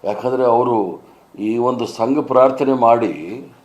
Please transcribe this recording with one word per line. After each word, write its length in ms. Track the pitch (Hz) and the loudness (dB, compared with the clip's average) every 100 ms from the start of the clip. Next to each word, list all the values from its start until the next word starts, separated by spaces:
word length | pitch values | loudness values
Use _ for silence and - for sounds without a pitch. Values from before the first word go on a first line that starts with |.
ಯಾಕಂದರೆ 420 | - 104 123 131 127 | -6 -4 -4 0 2
ಅವರು 580 | 117 123 113 95 80 - _ _ 98 | 2 2 0 -2 -8 -18 _ _ -8
ಈ 180 | 107 117 | -4 0
ಒಂದು 280 | 120 120 113 | -2 -2 -6
ಸಂಘ 340 | - 113 143 | -4 -2 0
ಪ್ರಾರ್ಥನೆ 540 | - - - - 139 | 0 4 4 4 -2
ಮಾಡಿ 720 | 131 117 117 110 76 82 117 135 _ | 2 4 4 0 -4 -10 -12 -16 _